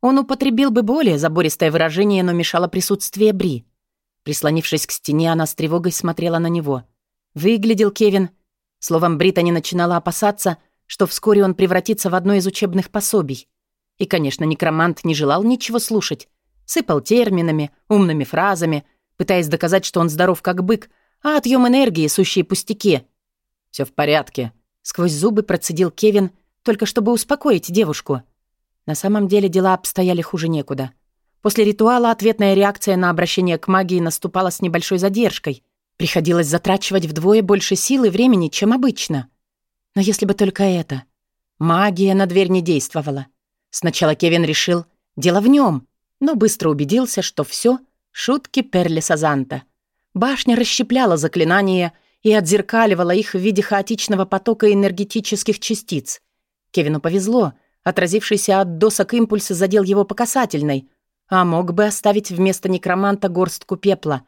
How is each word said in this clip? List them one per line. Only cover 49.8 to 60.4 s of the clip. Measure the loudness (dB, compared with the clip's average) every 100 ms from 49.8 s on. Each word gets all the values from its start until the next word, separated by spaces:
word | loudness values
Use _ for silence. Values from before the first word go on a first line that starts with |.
| _ _ _
Башня | -2 -2 0 0 0
расщепляла | 0 -2 0 2 2 2
заклинания | 0 0 2 2 2 0 -2 _ _ _
и | 2
отзеркаливала | 2 2 0 0 0 2 2 2
их | 0 -2
в | -2
виде | 0 0
хаотичного | 0 -2 -2 -6 -2 -2
потока | 0 -2 -2 2 4
энергетических | 4 2 -2 -6 -6 -4 -4 -2 -4
частиц. | -4 -6 -4 -8 -8 -14 _ _ _ _ _
Кевину | -2 0 -2
повезло, | -2 -2 0 0 0 -4 _ _
отразившийся | -4 -2 0 -2 0 -2 2 0
от | 0 0
досок | 0 0 -2
импульс | 0 0 0 -2
задел | -2 2 2
его | 2 0
по | 0
касательной, | -2 -2 0